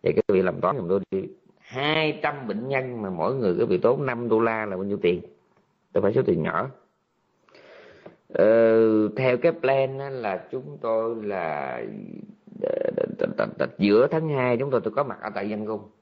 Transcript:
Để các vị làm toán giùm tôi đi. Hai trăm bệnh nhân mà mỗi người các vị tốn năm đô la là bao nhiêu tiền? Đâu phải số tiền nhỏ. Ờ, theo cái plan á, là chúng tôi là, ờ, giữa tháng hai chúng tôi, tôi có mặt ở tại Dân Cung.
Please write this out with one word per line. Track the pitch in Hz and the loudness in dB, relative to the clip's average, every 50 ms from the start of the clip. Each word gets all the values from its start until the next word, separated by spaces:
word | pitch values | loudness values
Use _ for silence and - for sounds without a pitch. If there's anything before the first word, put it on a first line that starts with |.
| - | 0
Để | - 80 | 2 0
các | 107 - | 2 2
vị | - 101 92 | 4 4 4
làm | 92 92 - - | 4 2 0 0
toán | - 92 95 | 0 0 0
giùm | 127 95 85 | 0 0 0
tôi | 95 101 92 _ | 0 0 0 _
đi. | 98 95 95 - - _ _ _ _ _ | -4 -4 -4 -6 -14 _ _ _ _ _
Hai | _ - 120 127 143 147 156 160 156 151 147 151 | _ -10 -8 -4 -2 0 0 2 0 0 -2 -2
trăm | - 147 143 143 127 | -4 -4 -4 -4 -8
bệnh | 107 95 107 120 | -6 -6 -6 -4
nhân | 135 139 131 127 127 123 113 | -2 -2 -2 -2 -4 -6 -6
mà | 104 95 | -6 -6
mỗi | 92 82 80 101 131 | -2 -2 0 0 0
người | 135 117 95 87 - | 0 0 0 2 2
các | 117 117 | 2 2
vị | 92 | 2
tốn | 90 - 113 131 147 143 | 2 4 2 2 2 -2
năm | 131 120 117 120 117 | -4 -4 -4 0 2
đô | 110 110 | 2 2
la | 113 113 113 110 107 | 2 2 0 -2 -4
là | 104 95 | -6 -6
bao | 92 98 | -6 -4
nhiêu | 101 101 - | -4 -4 2
tiền? | - - 92 85 - - - _ _ _ _ _ _ _ _ _ _ _ - | 2 2 2 2 -4 -14 -20 _ _ _ _ _ _ _ _ _ _ _ -2
Đâu | - | 0
phải | 101 98 113 | 0 2 2
số | 131 | 2
tiền | 127 - 90 82 78 | 2 2 0 0 0
nhỏ. | 82 80 85 113 139 - _ _ _ _ _ _ _ _ _ _ _ _ _ _ _ - - - - - - - - - - _ - - _ _ _ - | -2 -2 -2 -4 -4 -10 _ _ _ _ _ _ _ _ _ _ _ _ _ _ _ -20 -20 -20 -20 -20 -20 -20 -20 -20 -20 _ -20 -20 _ _ _ 0
Ờ, | - 90 107 113 113 113 113 113 113 113 113 110 110 107 104 104 | 2 4 6 6 6 6 6 6 6 6 6 6 4 4 2 0
theo | - 131 127 127 | 0 2 2 2
cái | 120 - 165 | 4 2 2
plan | 165 165 - 135 135 135 135 135 135 135 | 2 2 0 2 2 2 2 0 -2 -8
á, | 139 139 | -8 -8
là | 135 127 113 101 95 90 - - | -8 -6 -4 -4 -4 -4 -6 -8
chúng | 113 127 135 147 143 - | -10 -10 -10 -12 -12 -8
tôi | - 113 113 110 113 113 117 113 107 | -4 -2 0 0 0 -2 -4 -4 -6
là, | 101 98 92 85 80 76 73 69 65 62 60 57 53 53 52 50 50 50 50 - - - _ _ - - - | -4 -4 -4 -4 -4 -4 -4 -6 -6 -6 -8 -8 -10 -10 -12 -14 -14 -14 -16 -16 -18 -20 _ _ -20 -8 -6
ờ, | - 50 50 - - - - - - 50 50 - - - - - 53 - - - 71 69 - | -4 -2 -2 -2 -2 -2 -2 -2 -4 -4 -2 -4 -4 -2 0 -4 -4 -4 -2 -4 -4 -4 0
giữa | - 95 101 104 110 131 | 0 2 4 6 6 6
tháng | 135 - 160 160 156 | 4 2 -2 0 0
hai | 147 135 127 123 120 | 0 0 2 2 0
chúng | 117 135 143 | 0 0 0
tôi, | 131 117 | 0 0
tôi | - 110 110 | 0 0 -2
có | 135 147 | -2 -2
mặt | 127 95 - | -2 -6 -8
ở | - - 104 | -10 -8 -6
tại | 92 101 104 | -6 -6 -4
Dân | 107 104 107 | -6 -6 -6
Cung. | 104 110 101 101 104 _ _ | -6 -6 -8 -10 -16 _ _